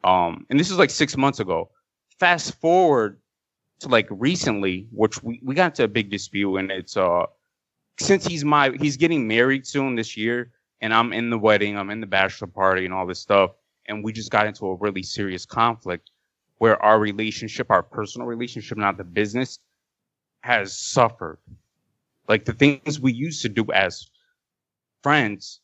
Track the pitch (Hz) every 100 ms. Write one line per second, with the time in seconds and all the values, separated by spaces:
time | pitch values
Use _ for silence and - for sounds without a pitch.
0 | 92 92 85 78 - 139 - 185 139 -
1 | 147 135 139 131 95 82 82 _ _ _
2 | _ _ 180 175 - - 160 180 175 135
3 | 107 - _ _ _ _ _ _ 143 120
4 | 101 98 123 180 139 104 98 92 110 107
5 | 107 - 117 117 131 139 180 - 117 110
6 | 101 101 - 98 101 95 95 95 90 104
7 | 92 87 - _ _ _ _ _ _ -
8 | - 196 196 165 147 147 135 127 151 131
9 | 165 160 113 113 127 135 131 143 135 120
10 | 113 - 110 120 120 _ _ _ 110 113
11 | 117 98 117 113 107 104 104 101 98 110
12 | 104 98 95 - 98 98 95 92 92 92
13 | 90 90 - 101 92 _ _ _ - 107
14 | 107 110 101 107 107 101 98 92 104 95
15 | 92 - 101 92 - - 117 113 92 87
16 | _ _ _ _ _ _ 113 107 107 110
17 | 107 101 110 107 110 - - 95 - -
18 | 104 123 120 117 120 117 104 107 101 95
19 | 87 87 104 117 127 - _ _ _ _
20 | _ _ _ _ - 120 95 - - -
21 | 117 - 82 80 _ - _ _ _ _
22 | _ _ - 110 - 113 143 139 - 151
23 | 131 120 156 151 117 104 110 - 95 -
24 | - _ _ _ _ _ _ _ _ _
25 | 143 151 113 101 - -